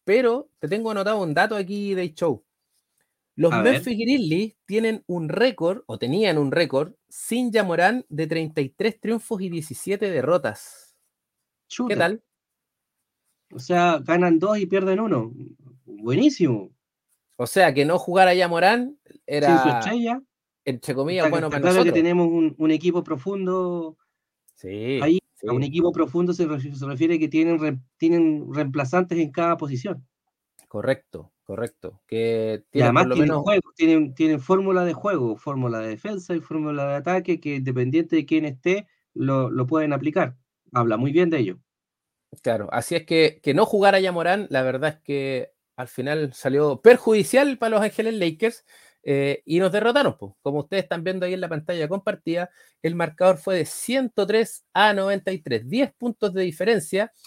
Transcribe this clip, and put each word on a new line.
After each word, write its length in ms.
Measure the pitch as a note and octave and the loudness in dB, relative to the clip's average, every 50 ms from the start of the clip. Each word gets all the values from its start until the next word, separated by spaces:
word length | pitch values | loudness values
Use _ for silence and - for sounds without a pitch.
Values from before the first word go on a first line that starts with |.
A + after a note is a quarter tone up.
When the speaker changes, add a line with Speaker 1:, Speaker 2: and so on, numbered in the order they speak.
| _ | _
Speaker 1:
pero 460 | - G3 B3 C4 A#3 A3+ B3 - - _ _ | 2 4 4 4 4 2 0 -2 -8 _ _
te 100 | - D3 | -6 -4
tengo 220 | F3+ G#3+ A3+ A3 | -4 -4 -2 -2
anotado 320 | G#3+ G3+ F#3+ G3+ A3 G#3+ F#3+ | -2 -2 0 0 0 0 0
un 120 | E3 D3 | 0 2
dato 220 | D#3+ F#3+ G#3+ A3 | 2 2 2 0
aquí, 380 | G#3 G3 F3 G3+ G3+ G3+ G3+ G3 | -2 -4 -4 -6 -6 -4 -4 -2
Day 200 | F#3 F3+ F3 D#3+ | -2 -4 -4 -4
Show. 280 | - F3 E3 C3 G#2 - _ _ _ _ _ _ _ _ _ _ _ _ _ _ _ _ _ _ | -2 -2 -2 -2 -2 -6 _ _ _ _ _ _ _ _ _ _ _ _ _ _ _ _ _ _
Los 160 | - D3+ E3 D#3+ | 0 2 2 2
Speaker 2:
A 80 | F3 | 4
ver. 140 | F#3+ A#3 C4+ | 4 2 2
Speaker 1:
Memphis 240 | C#4 - C4+ A#3 G3+ | 2 0 -2 -4 -2
Grizzlies 580 | A3+ A3+ C#4 C#4 G#3+ D#3 D#3 F3 G#3+ A3 - _ _ | 0 0 0 0 0 0 0 -2 -2 -4 -8 _ _
tienen 400 | - F#3+ A3 A3+ A3+ A3 G#3 - | -6 -2 -2 0 0 -2 -4 -6
un 220 | - F3+ F3 D#3+ D3+ | -6 -6 -6 -4 -4
récord, 540 | - - A#3 C4 A3+ - - E3+ G3 A#3 - | -2 0 0 0 0 0 -2 -2 -2 -4 -6
o 140 | - A2 G2 | -12 -8 -6
tenían 400 | - A#2 C#3+ G3 A3 G3 E3 D3+ | -4 -2 0 2 2 2 2 2
un 140 | D3 C#3 C3 | 2 2 2
récord, 420 | D#3+ F3 C3+ C3 C3+ D#3 F3+ - _ _ _ | 0 0 0 0 -2 -2 -4 -6 _ _ _
sin 440 | - - - - A3+ A#3+ B3+ A#3+ G#3 | -18 -16 -8 -4 -2 -2 0 0 2
Ja 120 | A3+ G3+ | 0 2
Morant 420 | F3+ E3+ E3 F3 F#3+ A#3 B3+ - _ | 2 2 2 2 2 2 0 -4 _
de 180 | - D3 E3 | -6 -6 -4
treinta 360 | D#3 E3 E3 D#3+ D#3 D#3 - C#3+ | -2 -2 -4 -4 -4 -4 -4 -4
y 80 | C3+ | -4
tres 280 | - - G3 A3+ A3 - | -4 -4 -4 -4 -4 -4
triunfos 440 | - G#3 A3+ A3+ - - A#3 F#3+ F#3+ | -4 -4 -4 -4 -4 -6 -6 -6 -6
y 80 | F#3 | -6
diecisiete 600 | E3+ E3 D#3 - C3 - - - G3 G3+ G#3+ G3 | -6 -6 -8 -8 -12 -10 -6 -6 -4 -4 -2 -2
derrotas. 840 | F3+ C#3+ A#2+ C#3 F3 F3+ B2+ A2+ G#2 - - - - - - _ _ _ _ _ _ _ _ _ _ _ _ _ _ _ _ - | -2 0 0 2 2 0 0 -2 -6 -8 -12 -20 -20 -20 -20 _ _ _ _ _ _ _ _ _ _ _ _ _ _ _ _ -14
Speaker 2:
Chuta. 240 | - - B3 B3 G#3 | -8 -6 -4 -2 0
Speaker 1:
¿Qué 60 | F#3 | 0
tal? 240 | F3 E3+ G#3 A3+ - _ _ _ _ _ _ _ _ _ _ _ _ _ _ _ _ _ _ _ _ _ _ _ _ _ - | 0 0 -2 -4 -10 _ _ _ _ _ _ _ _ _ _ _ _ _ _ _ _ _ _ _ _ _ _ _ _ _ -18
Speaker 2:
O 60 | B2 | -12
sea, 420 | B2 - F3+ F3 F3 F3 E3 D3+ C3 | -6 -2 0 2 2 2 2 0 0
ganan 360 | - - - F3+ F3 E3 D#3+ | 0 2 2 4 4 4 4
dos 180 | E3+ G3+ G#3+ G#3 | 4 2 0 0
y 60 | G3 | 0
pierden 360 | F3 F#3+ F#3+ F#3+ F#3+ F#3+ F#3+ | 0 0 0 0 0 0 0
uno. 340 | A3+ A3 F3+ B2+ A2 A2+ B2 - C3+ - - - - - - _ _ | 0 0 0 -2 -2 -4 -8 -14 -18 -18 -20 -20 -20 -20 -20 _ _
Buenísimo. 840 | - G2+ G#2 G#2+ A2+ B2+ E3+ B3+ D4+ C#4 - F3+ D3 A#2 G#2 F#2+ - _ _ _ _ _ _ _ _ _ _ _ _ _ | -20 -18 -10 -4 -2 0 2 2 0 0 0 0 0 0 -2 -6 -10 _ _ _ _ _ _ _ _ _ _ _ _ _
Speaker 1:
O 120 | - B2 A#2 | -8 -8 -2
sea, 260 | - F#3+ F#3 D#3+ C3+ | 2 4 4 4 4
que 100 | C#3 C#3+ | 2 2
no 140 | D3+ E3+ F3+ | 2 0 0
jugara 340 | F3+ - F3 F#3+ F#3+ F#3 F3+ | -2 0 4 6 6 6 6
Ja 100 | F3+ F3+ | 4 2
Morant 500 | F3 E3+ E3+ F3 F#3+ A3+ A#3+ B3 C4 D4 - _ _ - - _ | 2 2 4 4 4 4 2 0 -4 -8 -14 _ _ -20 -20 _
era, 220 | - - D3 D3 C#3+ | -6 -2 2 4 4
Speaker 2:
Sin 100 | C#3 C3+ | 6 6
su 200 | C3 B2+ B2 A#2 | 4 4 2 0
estrella. 440 | A2+ F#3 A3 A#3+ A#3 A3+ A#3+ C4+ C4+ _ _ _ _ _ _ _ _ | 0 -2 -2 -2 -2 -2 -4 -6 -8 _ _ _ _ _ _ _ _
Speaker 1:
entre 300 | C#3 C3 A#2+ - - C3+ | -6 -6 -6 -6 -4 -4
comillas, 300 | C3 C3+ D3+ F3+ F#3 E3 | -2 -2 -2 0 0 0
Speaker 2:
Está, 60 | D#3 | 0
Speaker 1:
bueno 180 | E3 E3 D#3+ D#3 | 0 0 -2 -2
Speaker 2:
está 80 | D3 | -2
Speaker 1:
para 60 | C#3+ C#3+ | 0 2
Speaker 2:
claro 200 | F3 F#3 F#3 F3 | 4 4 4 4
que 80 | E3+ | 4
Speaker 1:
nosotros. 40 | E3 | 4
Speaker 2:
tenemos 340 | E3+ D#3+ F3 F3+ F3 F3 E3+ | 4 4 4 4 2 2 2
un, 260 | E3+ E3+ D#3+ D#3 - | 2 2 0 0 0
un 140 | - D#3 D#3 | 0 0 0
equipo 320 | D#3 D3+ D#3 F3+ E3+ F3 E3 | 2 2 2 0 0 0 -2
profundo. 960 | - D#3+ C#3 C3 F#3+ G3+ G3 F#3+ F3+ F3+ F#3 F#3 F3+ F3 E3+ E3 D#3+ D#3 _ _ _ _ _ _ _ _ _ _ _ _ | -4 -6 -8 -6 -6 -6 -4 -4 -2 -2 -2 -2 -2 -4 -6 -6 -8 -12 _ _ _ _ _ _ _ _ _ _ _ _
Speaker 1:
Sí, 460 | _ - F#2 G2 G#2 A2 B2 C3+ C3 C#3 | _ -14 -10 -8 -6 -4 -4 -2 0 2
Speaker 2:
Ahí, 160 | D#3 E3+ F#3 - _ _ | 2 2 2 0 _ _
Speaker 1:
sí. 140 | _ - G#2 | _ -6 -4
Speaker 2:
a 40 | B2+ | -2
un 120 | B2+ C3+ | -2 -2
equipo 260 | C#3 D3 E3+ E3+ F3 | -2 0 0 0 0
profundo 420 | F3 E3 D#3+ C#3 B2+ E3+ F3 F3+ E3+ | 2 0 -2 0 0 0 0 0 0
se 140 | E3+ F3 | 0 -2
ref-, 260 | D#3 D3+ C#3 C3 D3 C#3+ | -2 -2 -4 -6 -8 -8
se 140 | C3 C3+ | -8 -8
refiere 320 | C#3 C#3+ B2+ E3 E3 E3+ D#3+ | -8 -2 0 0 2 2 2
que 80 | D#3 | 0
tienen 320 | D3 C#3 D#3 D#3+ E3 E3+ D#3+ | 0 2 2 2 2 2 0
re-, 220 | D3+ D3+ C#3+ B2+ - _ _ | 0 -2 -4 -6 -8 _ _
tienen 580 | _ D#3+ E3 E3+ E3+ E3 D#3+ D#3 D3+ D3 C3 C3+ | _ 2 4 4 4 4 4 2 0 -4 -6 -4
reemplazantes 640 | D3 D3 C3+ C3 D3+ C#3 C3 D3 F3+ F#3 F3+ F3+ E3+ | -4 -4 -2 -2 -2 -2 0 2 0 0 0 0 -2
en 140 | E3 D3 C3 | -2 -2 -2
cada 240 | - E3+ E3+ E3+ | -2 0 0 0
posición. 500 | E3 A#3 - C3+ B2+ - - - C3 - _ _ _ _ _ _ _ _ _ _ _ _ _ | -2 -2 -4 -6 -6 -6 -6 -8 -8 -12 _ _ _ _ _ _ _ _ _ _ _ _ _
Speaker 1:
Correcto, 640 | - G#2 G#2 C3 C3+ C3 _ _ - F2 D2+ - _ _ _ | -10 -4 -2 -2 -2 -4 _ _ -18 -18 -18 -20 _ _ _
correcto. 600 | - G2+ A2 A2+ A#2 - _ - F2 - _ _ | -12 -10 -8 -8 -8 -10 _ -16 -16 -16 _ _
Que 560 | _ A2+ A2+ A2+ A2+ A2+ A2+ A2 A2 A2 G#2+ - _ | _ -4 -4 -2 -2 -2 -2 -2 -2 -4 -6 -8 _
Speaker 2:
Y 20 | |
Speaker 1:
tienen 160 | - - B2+ | 0 2 2
Speaker 2:
además 160 | A#2+ A#2+ D3+ F#3 | 4 4 4 2
Speaker 1:
por 60 | B2+ | 4
lo 60 | B2+ | 2
Speaker 2:
tienen 140 | B2+ D3+ D3+ | 2 2 2
Speaker 1:
menos 120 | D#3 D3 C#3 | 2 0 0
Speaker 2:
juego, 300 | F#3+ G#3 G3 - - - | 0 0 0 0 -2 -2
tienen, 400 | - E3 D#3+ E3 D#3 D#3 C#3 C3 | 0 2 4 4 4 2 0 -2
tienen 260 | - D#3+ D#3 D#3 C#3+ | 0 0 0 0 0
fórmula 440 | C3 - F#3 F#3+ G3 F#3+ F#3 F3+ F3+ | 0 2 2 2 2 2 0 0 0
de 80 | F3 E3 | -2 -4
juego, 440 | - - G#3 G3 D#3 B2 A#2 G#2+ | -4 -4 -2 -2 -2 -2 -2 -4
fórmula 440 | G#2 - D3+ C#3 C3 B2+ A#2+ A#2 A2 | -6 -8 -8 -6 -4 -4 -4 -4 -4
de 80 | A2 A2 | -6 -8
defensa 480 | A2 G#2+ - G#3 G#3+ F#3+ F3+ - F3+ | -8 -10 -8 -8 -8 -8 -8 -6 -6
y 40 | E3 | -6
fórmula 460 | - - D#3+ D#3 D3+ D3+ D3 C#3+ C#3 | -6 -6 -6 -6 -4 -4 -4 -4 -4
de 80 | C#3 C#3+ | -4 -4
ataque 460 | C#3+ C#3 D#3 F3+ C#3 F3 F3+ F3 D#3+ | -4 -4 -2 -2 -2 -2 -2 -4 -4
que 160 | - D3+ C#3+ | -4 -6 -6
independiente 580 | C#3 C3 C3 B2 B2+ B2 B2+ C#3 E3 E3+ E3+ - | -4 -4 -4 -2 -2 -2 0 0 0 0 0 0
de 120 | D#3+ D3 | -2 0
quién 180 | - D#3+ D#3+ D#3 | 0 0 0 0
esté, 420 | D3 C#3 C3 - F3 F#3 G3+ G3+ _ _ _ _ _ - | -2 -6 -6 -2 -2 -2 -2 -4 _ _ _ _ _ -8
lo, 380 | - C3 C3+ C3+ C3+ C3 B2 | -4 -2 0 0 0 0 0
lo 160 | A2 B2+ C3 | -2 -2 -2
pueden 260 | B2+ D#3+ D#3 D#3 D3 C#3+ | 0 0 0 0 0 -2
aplicar. 440 | C3+ C#3 D#3 D3+ - E3 B2+ - - _ _ _ _ _ _ - | -2 -2 -2 0 0 0 -2 -4 -8 _ _ _ _ _ _ -2
Habla 240 | B2 A#2 A2+ A2 | 0 0 0 0
muy 140 | A2 B2 C#3+ | 0 0 2
bien 200 | C#3 E3+ F3+ E3+ | 4 4 4 4
de 80 | D#3+ D3 | 2 0
ello. 200 | A#2 F#2+ F2+ - _ _ _ _ _ _ _ _ _ _ _ _ _ _ - - - | 0 -2 -4 -8 _ _ _ _ _ _ _ _ _ _ _ _ _ _ -20 -8 -4
Speaker 1:
Claro, 260 | B2 A2+ G#2+ G#2 F#2 - | -2 -2 -2 -4 -4 -4
así 220 | A2+ A2+ - E3+ | -4 -4 -2 -4
es 100 | E3 D#3+ | -4 -2
que, 360 | - E3 D#3+ D#3+ D#3 - - - | 0 4 4 4 4 2 0 -2
que 120 | D3 C#3 | 0 2
no 120 | E3 A3 | 4 4
jugara 340 | A3 - G#3 G3 G#3 G3 F#3+ | 4 4 4 4 4 4 4
Ja 120 | F#3+ F#3 F3 | 2 0 0
Morant, 360 | E3+ E3 E3+ F#3 G#3 G3+ - C3+ | -2 0 0 0 0 -2 -2 -2
la 100 | C3 C3 | 0 0
verdad 280 | C3 B2+ C3 C#3+ D#3 | 0 -2 -2 -2 -4
es 100 | D#3 - _ | -4 -6 _
que 480 | - C#3+ C#3 C3+ C3+ C3+ B2+ - - _ _ _ _ _ | -6 -6 -4 -4 -4 -4 -6 -6 -8 _ _ _ _ _
al 120 | - C3 A#2+ | -14 -14 -10
final 440 | - - B2 C#3 D3+ D#3+ D3+ C#3 B2+ | -8 -8 -6 -4 -2 -2 -4 -4 -6
salió 480 | - - C#3 C3 C#3+ D3+ D3 C#3 A#2+ | -6 -4 0 2 2 2 2 0 6
perjudicial 760 | - A3+ B3 B3 - A#3 A3 G#3+ F3+ - - B3+ C#4+ C#4+ C4+ - | 8 8 8 8 6 2 2 2 2 2 2 2 2 2 0 -2
para 120 | - A3+ | -2 -2
Los 120 | A3+ G#3 G#3 | 0 0 0
Ángeles 320 | G#3 - - A3 A3+ A3+ | 0 -2 -4 -4 -4 -2
Lakers, 500 | G#3+ F3+ E3+ D#3+ D#3 A3 A3+ A#3 - _ _ _ - _ _ _ _ - | -2 -2 -2 -2 -2 -2 -4 -4 -6 _ _ _ -20 _ _ _ _ -4
eh, 400 | - C#3 C#3 C#3 C#3 C#3+ - - | -2 -2 0 0 -2 -2 -4 -4
y 140 | - D#3 E3+ | -2 0 0
nos 120 | F#3+ F#3 E3 | 2 2 0
derrotaron, 440 | G#3 G#3+ A#3 A#3+ C#4+ C#4 E3+ A#2 | 0 0 2 2 2 2 0 -2
po. 200 | - G#2 G2 - _ | -4 -8 -16 -16 _
Como 200 | - C#3+ C#3 D3 | -6 -6 -4 -4
ustedes 240 | D3 - - G3 F#3 | -4 -4 -4 -4 -4
están 200 | F#3 F3+ E3+ E3 | -4 -6 -6 -4
viendo 220 | F3+ F#3 F#3+ F3+ | -4 -4 -4 -4
ahí 80 | F3+ F#3 | -4 -4
en 60 | F#3 | -4
la 80 | F3+ E3+ | -6 -6
pantalla 400 | E3 D3+ D#3 - F3+ E3+ D#3 D3+ | -6 -6 -6 -6 -4 -4 -4 -4
compartida, 600 | F#3 G3+ - - G3+ - _ - E3 F3 F3 F3 _ _ _ _ _ _ | -4 -4 -4 -6 -8 -6 _ -4 -4 -4 -4 -6 _ _ _ _ _ _
el 140 | - D#3+ E3+ | -4 -4 -2
marcador 440 | F3 E3+ D#3+ D#3 - F3+ F#3 F#3 - | -2 -2 -4 -2 2 4 4 4 2
fue 180 | - F#3+ F#3+ | 0 -2 -2
de 80 | F3 D3+ | -2 -2
ciento 600 | - - - - - B3 C4+ C4+ A#3 - - G3+ | -4 -6 -8 -6 -4 -2 -2 -2 -2 -2 -2 0
tres 380 | F#3 G#3+ A3 A3+ - - - - _ - | 2 2 0 0 0 -4 -12 -16 _ 2
a 200 | F#3 G3+ G#3+ G3+ | 4 4 4 4
noventa 360 | G3 F#3+ G3 G3+ G3 F#3+ - | 2 0 0 -2 -2 -2 -4
y 100 | F#3+ F3+ | -6 -6
tres, 280 | - - B2 A2 A2+ B2+ | -4 -4 -4 -4 -4 -4
diez 240 | E3 B3 C#4+ G#3+ - | -2 -2 -2 -2 -4
puntos 400 | _ - A#3+ A3+ - - G3+ F3+ | _ -8 -8 -4 -2 -4 -2 -2
de 100 | F#3+ F#3 | -2 -2
diferencia, 680 | F3+ D#3 - F#3 G#3 A#3 G3+ D3+ - - F#3+ G#3 A3+ _ _ - | -2 -4 -2 0 0 2 0 0 -2 -2 -2 -2 -4 _ _ -20